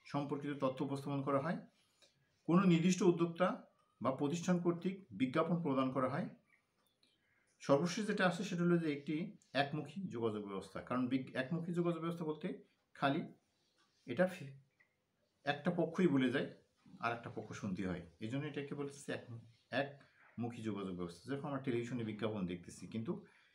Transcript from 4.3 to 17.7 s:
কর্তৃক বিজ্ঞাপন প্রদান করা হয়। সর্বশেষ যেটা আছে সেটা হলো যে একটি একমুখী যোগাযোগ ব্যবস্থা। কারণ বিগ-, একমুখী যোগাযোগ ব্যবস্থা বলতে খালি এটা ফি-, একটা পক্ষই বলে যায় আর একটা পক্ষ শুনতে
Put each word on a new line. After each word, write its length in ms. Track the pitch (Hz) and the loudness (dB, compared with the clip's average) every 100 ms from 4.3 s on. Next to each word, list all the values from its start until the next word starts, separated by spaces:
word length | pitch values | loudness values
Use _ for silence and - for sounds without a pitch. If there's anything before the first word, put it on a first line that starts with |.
| 170 - 175 | 0 2 2
কর্তৃক 480 | 170 170 185 190 - | 2 0 -2 -4 -8
বিজ্ঞাপন 520 | 190 262 160 160 175 | -2 0 2 2 2
প্রদান 300 | 151 131 131 | 2 2 2
করা 160 | 131 131 | 2 0
হয়। 200 | 147 - - _ _ _ _ _ _ _ _ _ _ _ _ | 0 -4 -10 _ _ _ _ _ _ _ _ _ _ _ _
সর্বশেষ 460 | - 139 175 - 208 | 4 4 4 0 -2
যেটা 200 | 202 185 | 2 2
আছে 180 | 175 | 2
সেটা 180 | 190 175 | -2 0
হলো 160 | 175 170 | 4 4
যে 140 | 160 | 2
একটি 440 | 143 - 156 196 - _ | -2 -2 -4 -4 -10 _
একমুখী 560 | 131 139 151 139 202 180 | 0 0 -2 -6 -8 -6
যোগাযোগ 380 | 113 113 104 101 | -2 -2 -2 -6
ব্যবস্থা। 360 | 98 - - | -8 -8 -10
কারণ 260 | - 127 123 | -2 0 2
বিগ-, 280 | 131 127 127 | 0 -2 -6
একমুখী 360 | 131 165 175 | -2 -4 -2
যোগাযোগ 280 | 170 175 170 | 0 0 0
ব্যবস্থা 240 | 165 165 | -4 -4
বলতে 380 | 156 156 185 - - _ _ | -4 -4 -6 -8 -14 _ _
খালি 380 | - 139 156 - - _ _ _ _ _ _ - | -2 0 0 -4 -12 _ _ _ _ _ _ -4
এটা 200 | 120 185 | 2 2
ফি-, 260 | - 139 - _ _ _ _ _ _ _ _ | 0 -12 -14 _ _ _ _ _ _ _ _
একটা 260 | 139 - 180 | -4 -2 0
পক্ষই 360 | 175 165 - 175 | 2 0 4 4
বলে 240 | 135 127 | 6 4
যায় 240 | 117 - - _ _ - - | 2 -2 -8 _ _ -20 -4
আর 120 | 120 | -2
একটা 180 | 117 117 | -2 -6
পক্ষ 220 | 110 - | -10 -10
শুনতে 340 | 110 104 | -8 -4